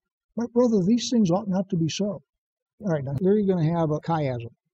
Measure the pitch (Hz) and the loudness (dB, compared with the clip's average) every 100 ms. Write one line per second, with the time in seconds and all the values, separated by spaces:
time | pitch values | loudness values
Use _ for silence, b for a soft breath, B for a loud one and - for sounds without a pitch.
0 | _ _ _ - 233 240 247 220 180 240 | _ _ _ -8 -2 2 2 2 2 0
1 | - 240 190 180 214 185 190 175 160 - | 2 2 2 2 0 -4 -2 -2 -2 -2
2 | 202 147 _ _ _ _ _ _ 208 156 | -6 -6 _ _ _ _ _ _ -4 -4
3 | 139 190 185 214 196 180 156 170 156 151 | -2 -2 2 2 2 2 2 0 0 -2
4 | - 165 139 123 117 _ _ | -2 -2 -2 -4 -10 _ _